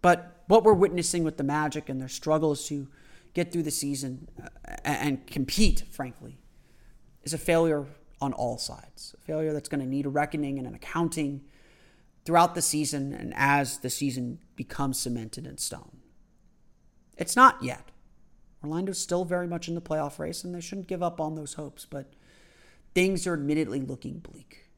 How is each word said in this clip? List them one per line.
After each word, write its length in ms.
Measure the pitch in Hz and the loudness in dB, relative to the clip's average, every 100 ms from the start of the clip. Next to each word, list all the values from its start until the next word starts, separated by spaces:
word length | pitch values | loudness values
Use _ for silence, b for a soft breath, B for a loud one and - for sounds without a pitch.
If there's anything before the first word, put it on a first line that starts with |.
But 420 | 180 175 - - - | 6 4 0 -20 6
what 160 | 214 | 8
we're 100 | 214 | 10
witnessing 500 | 196 185 175 165 175 | 8 6 4 0 0
with 140 | 160 156 | 0 0
the 60 | |
Magic 460 | 139 147 151 151 147 | 0 0 0 -4 -6
and 120 | 131 | -8
their 60 | 127 | -6
struggles 600 | - - 156 151 143 - | -6 2 4 4 0 -4
to 200 | 147 135 b b b b | -8 -8 b b b b
get 180 | - 175 | -2 -2
through 120 | 175 | 0
the 80 | 156 | -2
season, 560 | - 143 139 135 127 156 - | -2 -4 -4 -6 -8 -14 -18
uh, 60 | - - - | -18 -18 -14
a-, 220 | - - | -8 -4
and 400 | 147 147 135 - | -2 0 -2 -4
compete, 560 | - 135 - - - - | -4 -2 6 6 6 2
frankly, 500 | - 131 - 120 131 - b b b b b - - | -8 -10 -10 -18 -20 -20 b b b b b -20 -16
is 100 | - | -8
a 40 | 156 | -6
failure 480 | - 165 165 147 139 - - - | 2 4 4 2 -2 -14 -20 -6
on 140 | 139 | -6
all 240 | - 120 123 | -2 -4 -4
sides. 580 | - - - - - - | -8 -10 -18 -20 -20 -18
A 40 | |
failure 320 | - 156 156 | -6 -4 -2
that's 160 | 151 - | -4 -4
gonna 160 | 143 131 | -6 -2
need 200 | 135 143 | -2 0
a 40 | |
reckoning 480 | 147 147 156 143 139 | 0 0 -2 -4 -4
and 100 | 127 | -8
an 80 | - | -12
accounting 680 | - 165 165 160 143 139 - b b b b b b _ - | -6 0 0 0 -4 -4 -14 b b b b b b _ 2
throughout 300 | 170 170 175 | 6 6 4
the 60 | |
season 520 | - 151 147 147 139 | 0 0 0 -2 -4
and 200 | - - - | -6 -8 0
as 440 | 139 143 135 - | 4 4 2 -4
the 100 | 131 | -6
season 500 | - 143 127 123 - - - | -2 -2 -2 -6 -8 -16 -14
becomes 440 | 120 - 139 127 | -10 -4 -2 -2
cemented 460 | 127 120 113 - - | -2 -4 -6 -12 -14
in 100 | - | -10
stone. 400 | - - - - - - - _ _ _ _ - - _ _ - | -8 -10 -16 -20 -20 -20 -20 _ _ _ _ -20 -20 _ _ -8
It's 180 | - - | -2 8
not 280 | 262 - | 8 8
yet. 280 | 127 - - - - - - - - - | -6 -8 -14 -20 -20 -20 -20 -20 -20 -14
Orlando's 360 | 147 160 190 185 | -6 -4 -4 -6
still 260 | - 180 175 | -2 -2 0
very 220 | 180 175 | -2 -2
much 200 | 170 170 | -6 -6
in 80 | 170 | -8
the 60 | |
playoff 380 | 170 156 147 - | -4 -4 -4 -6
race, 240 | 156 170 | -8 -8
and 100 | 180 | -10
they 80 | 175 | -10
shouldn't 260 | 170 196 175 | -10 -10 -8
give 140 | 180 | -2
up 180 | 175 175 | -2 -2
on 160 | 156 156 | -6 -6
those 180 | 147 | -10
hopes, 320 | - 147 - - | -12 -14 -14 -14
but 280 | 143 135 b b b b b b b - | -12 -12 b b b b b b b -4
things 320 | - 185 190 185 | 2 2 2 -2
are 80 | |
admittedly 480 | 165 143 151 156 131 | -2 0 0 0 -4
looking 380 | 135 165 - - | -6 -8 -10 -12
bleak. 460 | - - - - _ | -14 -20 -20 -20 _